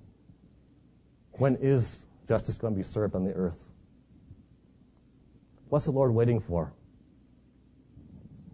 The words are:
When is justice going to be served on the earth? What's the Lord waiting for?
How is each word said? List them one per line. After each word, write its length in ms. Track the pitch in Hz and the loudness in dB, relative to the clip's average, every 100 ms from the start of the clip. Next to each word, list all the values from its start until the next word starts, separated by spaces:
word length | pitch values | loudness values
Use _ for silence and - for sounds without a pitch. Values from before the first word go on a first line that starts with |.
| - - - - - _ _ _ _ _ _ _ _ | -20 -20 -20 -20 -20 _ _ _ _ _ _ _ _
When 240 | - 135 127 | 0 2 2
is 460 | 135 135 117 - - - - | 2 2 2 -6 -20 -12 -2
justice 280 | 113 - - | -2 -2 -6
going 180 | 113 | -4
to 40 | 98 | -4
be 60 | |
served 300 | 92 110 101 | -4 -2 -2
on 100 | 95 | 0
the 100 | 95 | -2
earth? 240 | 92 90 - - - - _ _ - - - - _ _ _ _ _ _ _ _ - _ _ - | -2 -4 -4 -16 -20 -20 _ _ -20 -20 -20 -20 _ _ _ _ _ _ _ _ -20 _ _ -2
What's 160 | 143 | -2
the 80 | 151 | 0
Lord 200 | 131 131 | 2 4
waiting 280 | 113 117 113 | 4 4 2
for? 320 | - 85 78 - - - _ _ _ _ _ _ _ _ _ - - - - - - | 0 -4 -4 -8 -20 -20 _ _ _ _ _ _ _ _ _ -20 -20 -20 -20 -20 -20